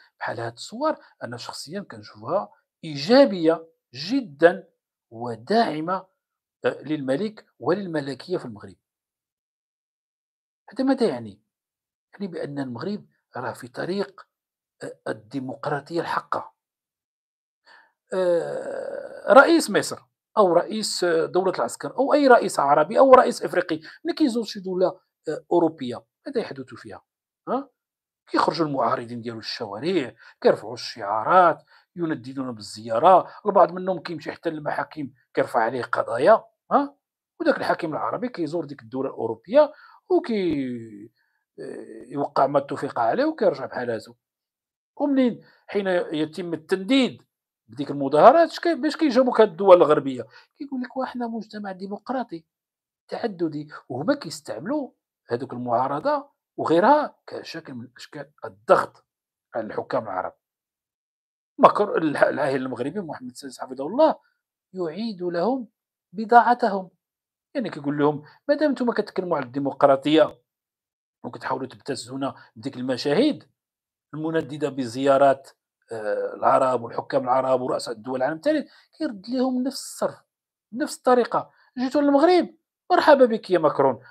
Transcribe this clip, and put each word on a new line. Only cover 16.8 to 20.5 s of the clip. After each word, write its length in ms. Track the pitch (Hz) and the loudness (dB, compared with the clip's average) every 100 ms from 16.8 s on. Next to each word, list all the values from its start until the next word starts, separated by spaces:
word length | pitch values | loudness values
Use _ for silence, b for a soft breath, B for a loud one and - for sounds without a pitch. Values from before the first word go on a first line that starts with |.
| _ _ _ _ _ _ _ _ b b b _ - | _ _ _ _ _ _ _ _ b b b _ -8
آه، 1160 | 190 180 170 147 - - - - - - - - | -2 0 0 -2 -8 -8 -10 -8 -10 -12 -8 6
رئيس 380 | 247 285 330 - | 8 8 6 2
مصر 280 | 180 - 151 _ _ _ - | -2 -2 -8 _ _ _ 2
أو 160 | 196 | 4